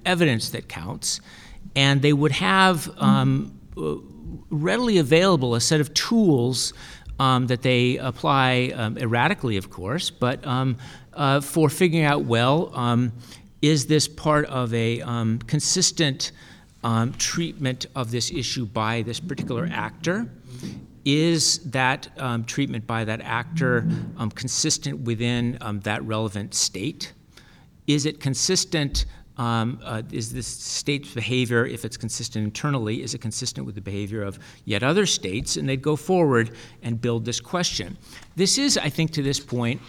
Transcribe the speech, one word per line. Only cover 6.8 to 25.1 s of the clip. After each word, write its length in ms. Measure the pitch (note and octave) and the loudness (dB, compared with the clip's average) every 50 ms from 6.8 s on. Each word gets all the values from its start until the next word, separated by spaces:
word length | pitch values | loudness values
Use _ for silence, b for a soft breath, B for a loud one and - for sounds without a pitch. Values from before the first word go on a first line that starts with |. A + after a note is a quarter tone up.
| B B B B B B - - | B B B B B B -2 0
um, 280 | C3 C3 B2+ B2 B2+ | 2 4 4 4 4
that 140 | A#2+ B2+ A#2 | 2 0 0
they 360 | - C3 B2+ A#2+ B2 B2+ C3 | 2 2 4 4 4 4 2
apply, 760 | C3+ B2+ B2+ A#2+ - - D#3 C#3 C3+ C3 B2+ B2+ B2 B2+ B2+ - | 0 -2 -6 -6 -2 0 2 4 4 4 4 4 2 0 0 -2
um, 220 | - A2+ A2 - | -4 -4 -4 -4
erratically, 600 | - C3 A2+ A#2 A#2 B2+ E3 - - - A#2+ G#2+ | -2 -2 0 2 2 2 2 2 0 -2 -2 -2
of 120 | F#2+ F#2+ G#2 | -2 -4 -6
course, 400 | - - F2 G2+ C3+ F3+ - - | -12 -10 -6 -4 -4 -4 -4 -6
but, 360 | - - B2 A#2+ C#3 - - | -4 -2 -2 -2 -2 -2 -4
um, 320 | C#3+ B2 B2+ C3 C3 A#2+ B B B B B B B - | -2 -2 0 0 0 -2 B B B B B B B -6
uh, 280 | - D3 C#3 C#3 D3 | -2 2 2 2 2
for 260 | C#3+ - - E3+ D#3 C#3+ | 0 0 2 2 4 4
figuring 360 | D3 - F#3 F3 D#3 E3 D#3 | 4 4 2 4 4 4 4
out, 180 | D3 D3 D3 C#3+ | 4 2 2 2
well, 480 | B2 A#2 A2+ A#2+ C3 D3 E3 F#3 - - | 2 4 4 6 4 4 4 2 -2 -2
um, 380 | C3+ A#2+ A#2+ A#2+ A#2+ B2 A#2 A2 B B B B B B B - - | -2 0 2 4 4 2 0 -2 B B B B B B B -6 0
is 260 | - D3 D#3+ D3 A#2+ | 2 4 4 2 2
this 200 | C3 D#3 D3+ - | 2 2 2 2
part 380 | - - - - D#3 D3+ D3 D3 | 0 -4 -4 0 2 2 2 2
of 280 | - C#3 B2+ B2 A2+ A#2 | 0 -2 -2 -2 0 0
a, 280 | A#2 A2+ A#2 A#2 A#2+ | 0 0 0 0 -2
um, 380 | - B2 A#2+ A#2 A2+ A2 A2+ A#2+ | -2 -2 -2 0 2 0 0 0
consistent, 920 | - - D#3 D3+ - - - F#3 F3+ - - - D#3+ C#3+ C3 C#3 - - B B B B B B B B B - - | -2 -2 -2 0 0 0 2 2 2 0 2 2 0 0 0 -2 -6 -8 B B B B B B B B B -6 -2
um, 280 | A#2 A2+ A2+ A2+ B2 B2 | 0 2 2 0 0 -2
treatment 720 | - - - - E3+ E3+ D#3+ - - C#3+ C3 B2+ B2 - - - | -2 -4 -2 -2 -2 -4 -4 -4 -4 -4 -4 -4 -4 -8 -8 -6
of 160 | C3+ B2 A2+ | -6 -4 -2
this 200 | A#2+ A#2+ A2+ - | -2 -2 -2 -2
issue 340 | - D3 A#2 - - C3 A#2+ | -4 -4 -4 -4 -4 -4 -6
by 360 | G2+ - A2 G#2+ A2 A#2 A#2 | -4 -2 -2 0 0 0 -2
this 180 | G#2+ A2+ A2+ - | -2 -4 -6 -8
particular 480 | - - C#3 - - - B2+ A#2 A#2 A2+ | -8 -8 -6 -6 -4 -4 -4 -4 -2 -4
actor? 600 | - - G#2+ A2 - - - E3 F3+ G#3+ A#3 A3 - B B B B B2 B B B B B B - - - | -2 -2 -4 -4 -4 -4 -2 -2 -2 -2 -4 -6 -10 B B B B -12 B B B B B B -20 -2 2
Is 560 | C#3 C#3+ D3+ D#3+ E3+ E3+ D#3+ D3 - - - - C#3+ | 2 4 4 4 4 4 4 4 2 2 0 -2 -4
that, 360 | A2+ C3 C3 B2+ C3+ C#3 - - - | -2 2 2 2 0 -2 -6 -14 -12
um, 280 | - C3 B2+ A#2 A#2 A2+ | -8 -6 -4 -4 -4 -4
treatment 400 | - - C#3 C#3 C3 - A2+ A2 | -4 -2 -2 -2 -2 -4 -6 -4
by 160 | - A#2 A2+ A2 | -4 -4 -2 -2
that 160 | G#2+ A2 - | -2 -4 -6
actor, 640 | - - A2+ A#2+ D3 D#3+ E3+ D#3+ - - B2 A#2 A2+ A2 B A#2 B B B | -4 -4 -4 -4 -4 -4 -2 0 2 2 2 2 2 0 B -2 B B B
um, 120 | - A#2+ A2 | -6 -6 -6
consistent 720 | - - - B2 - - - D#3 - - - C#3+ C#3+ D3+ | -4 -6 -6 -4 -2 0 0 0 0 0 -2 -6 -6 -4
within, 560 | B2+ A#2 | -4 -4